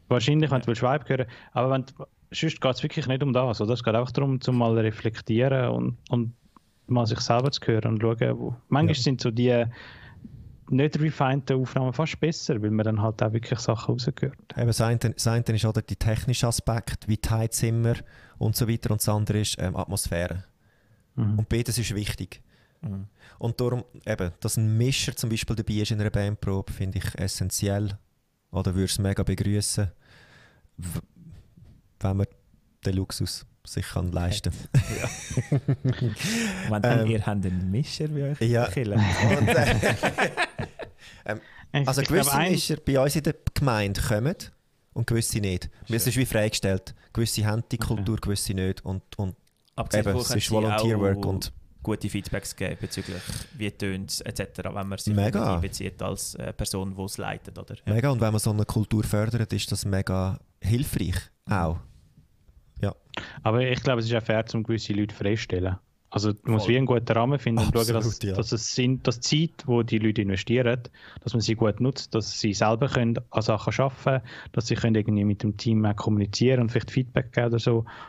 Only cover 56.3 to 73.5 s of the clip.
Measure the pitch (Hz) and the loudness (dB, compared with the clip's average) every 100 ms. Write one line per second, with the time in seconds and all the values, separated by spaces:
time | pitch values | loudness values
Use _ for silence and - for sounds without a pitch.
56.3 | - - - 104 98 98 95 95 - 101 | -8 -8 -6 -4 -4 -4 -6 -8 -6 -8
57.3 | 104 - - 98 101 - 110 143 123 110 | -8 -12 -16 -14 -8 0 2 2 2 2
58.3 | 107 113 104 104 110 104 107 - 104 110 | 2 2 2 2 0 2 2 2 2 2
59.3 | 113 107 101 - 101 101 95 98 92 92 | 0 0 -2 -2 -2 0 0 0 0 0
60.3 | - - _ 95 120 - - 87 90 - | -4 -10 _ 0 0 0 -2 -2 -2 -6
61.3 | _ - 98 82 82 - - - - _ | _ -2 0 0 -2 -8 -20 -20 -20 _
62.3 | _ _ - _ - 101 - _ - - | _ _ -20 _ -6 -4 -4 _ -14 -14
63.3 | - 110 117 127 127 139 120 113 117 113 | -4 0 2 2 2 2 2 2 0 2
64.3 | 110 110 117 107 113 - 101 104 - 101 | 0 0 -2 -2 -2 -2 0 -2 -2 0
65.3 | 110 - 92 92 92 _ _ _ 104 107 | 0 -2 -2 -2 -4 _ _ _ -2 0
66.3 | 107 - 110 104 123 127 120 117 113 120 | 0 0 2 4 4 4 2 2 2 2
67.3 | 143 117 113 107 117 110 113 113 - 101 | 2 0 2 2 2 2 2 0 -2 -2
68.3 | 95 113 113 - - 123 131 - 117 - | -2 -2 -2 -2 0 0 2 0 -2 0
69.3 | 147 165 - 127 120 117 110 110 107 98 | 2 0 -2 0 2 2 2 2 2 0
70.3 | 95 - 120 120 123 - - - - - | -2 0 2 2 0 -4 -18 -20 -14 -4
71.3 | 117 110 110 110 101 127 - - 113 110 | -2 0 2 2 2 0 -2 -4 -2 -2
72.3 | - 110 95 107 113 135 131 117 117 - | -2 -2 2 2 4 2 2 2 0 -2
73.3 | - 110 | -2 0